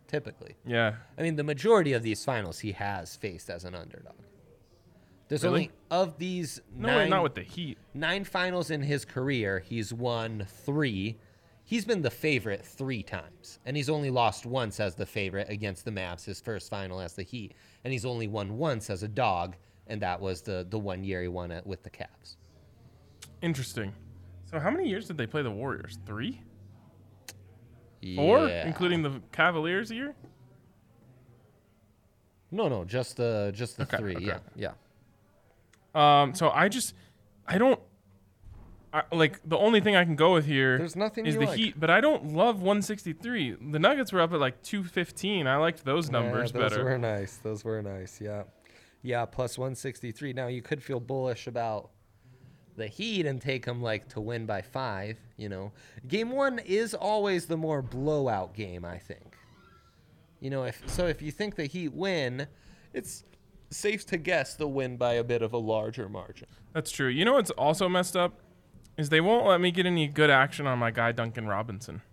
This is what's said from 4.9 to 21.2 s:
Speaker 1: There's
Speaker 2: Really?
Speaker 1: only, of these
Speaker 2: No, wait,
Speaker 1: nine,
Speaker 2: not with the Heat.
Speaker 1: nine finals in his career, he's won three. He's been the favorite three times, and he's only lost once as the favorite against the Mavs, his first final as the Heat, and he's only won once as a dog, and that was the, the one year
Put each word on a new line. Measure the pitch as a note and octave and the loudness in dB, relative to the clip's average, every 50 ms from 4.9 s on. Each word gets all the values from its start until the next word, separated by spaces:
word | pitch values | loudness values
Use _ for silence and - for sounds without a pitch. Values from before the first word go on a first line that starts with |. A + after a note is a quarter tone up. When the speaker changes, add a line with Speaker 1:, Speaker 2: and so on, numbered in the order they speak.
| _ - _ - - _ _ - | _ -20 _ -20 -20 _ _ -6
Speaker 1:
There's | D3 D3+ E3 | -4 0 2
Speaker 2:
Really? | B2 C3 E3+ | 4 4 4
Speaker 1:
only, | F3+ D#3+ - - _ - | 2 0 -6 -14 _ -2
of | E3 F3+ F#3+ E3+ D3+ - | 0 0 0 0 -2 -6
these | F3 F#3 F#3 F3+ E3 - - - - - - | -6 -4 -4 -4 -4 -6 -8 -12 -16 -16 -10
Speaker 2:
No, | B2+ - - | -4 0 2
wait, | C#3+ D3+ | 4 4
Speaker 1:
nine, | D3+ - | 4 4
Speaker 2:
not | F#3+ F#3+ | 4 4
with | E3+ C#3+ C3 | 2 0 -2
the | - | -4
Heat. | - - - F3 F3 C#3+ - - - - - | -10 -10 -10 -10 -8 -10 -10 -12 -16 -14 -8
Speaker 1:
nine | C#3 D#3 E3 F3+ G3+ G3 | -4 -2 -2 -2 -2 -4
finals | - - F#3 F3+ F#3 F3+ F3+ D#3+ - | -4 -2 0 0 0 0 0 -2 -2
in | D#3 D3 | -2 -2
his | C#3 C#3+ C#3+ C3+ - | 0 0 0 -2 -2
career, | - - C3 C3 C#3 C#3 B2 G#2+ G2 G2 F#2 | -4 -6 -2 0 0 2 2 2 0 0 -2
he's | F2+ - A#2 A#2 G#2+ G2 | -4 -4 -4 -4 -4 -4
won | A#2+ A#2 B2 B2 A#2+ A2+ A2+ A2+ A2+ G#2+ G2+ G2 - - - | -4 -4 -2 0 0 0 -2 -4 -4 -6 -8 -10 -12 -10 -4
three. | C#3+ C#3+ D3+ D3+ C3 G#2 F#2 F#2+ A2 A2+ - - - _ _ _ _ _ - _ | -2 0 0 2 0 0 0 -2 -4 -4 -8 -16 -20 _ _ _ _ _ -16 _
He's | - A3 A#3+ G3 | -4 -2 -2 0
been | A#3 A#3 F#3 | 0 0 0
the | D3 B2 | 0 -2
favorite | - - - D#3 C#3+ A#2+ G2+ A2 G2 - - | -2 0 0 0 0 0 0 -2 -6 -6 -8
three | - - - C3+ C3+ B2+ A2 | -12 -10 -8 -6 -4 -4 -6
times, | F2+ - - F2+ D2+ E2 - - - - - - - | -6 -8 -10 -10 -10 -12 -20 -20 -20 -20 -20 -14 -8
and | B2 C#3 | -6 -4
he's | D3+ C#3 B2+ | -2 0 0
only | D#3 D3+ C#3+ C3+ | 0 0 0 0
lost | B2 B2 A#2 G#2+ G2 - - | 2 4 4 4 2 0 -6
once | A#2 B2 C3 A#2+ G#2+ - - | -4 -2 -2 -2 -2 -2 -2
as | G#2+ G2 E2+ | -2 -2 -2
the | - G2+ | -4 -8
favorite | - - G#2+ G2 F#2+ F2+ G2 G2+ - | -6 -4 -4 -4 -2 -2 -4 -4 -4
against | G#2+ G#2 A2 G2+ F#2 - - | -6 -6 -4 -6 -6 -6 -8
the | A#2 | -8
Mavs, | G#2+ F#2+ F#2 F2 F2 F2 - | -6 -6 -6 -6 -8 -10 -10
his | - F#2 - | -12 -12 -10
first | - - A2 F#2+ - - | -8 -8 -8 -8 -8 -8
final | - G2+ F#2+ F#2 F2+ F#2+ | -8 -8 -6 -6 -8 -8
as | F#2 E2+ - | -8 -8 -8
the | - | -10
Heat, | F#2 - - B2 G2+ - - - - - - _ - | -10 -10 -10 -10 -10 -12 -16 -20 -20 -20 -20 _ -8
and | B2 C3+ | -6 -6
he's | B2 G2+ | -4 -4
only | B2+ B2 A#2 A2+ G#2 | -4 -4 -4 -4 -4
won | G#2 G#2+ G2+ G2 G#2+ A#2+ | -4 -4 -4 -4 -4 -2
once | D#3+ D#3+ C3 A2 G#2 - | -2 -2 -2 -2 -4 -6
as | G2+ F2 G#2 | -6 -6 -6
a | A2 | -6
dog, | G#2 C3 B2 G#2+ F#2 F2 F2 F#2 F2+ - _ _ _ - - | -2 0 0 2 2 0 -2 -4 -8 -14 _ _ _ -20 -12
and | - A2 G#2 | -8 -6 -4
that | G2+ F2+ F2+ F2 | -2 -2 -2 -2
was | G2 F#2+ F#2 F2 | -4 -4 -4 -6
the, | - A2 F#2+ F#2 F2+ F#2 | -6 -6 -6 -6 -6 -6
the | G#2 A2 | -6 -6
one | G2+ G2 F#2 F#2 | -4 -4 -6 -6
year | F#2+ F#2+ F#2 F2+ | -4 -4 -4 -4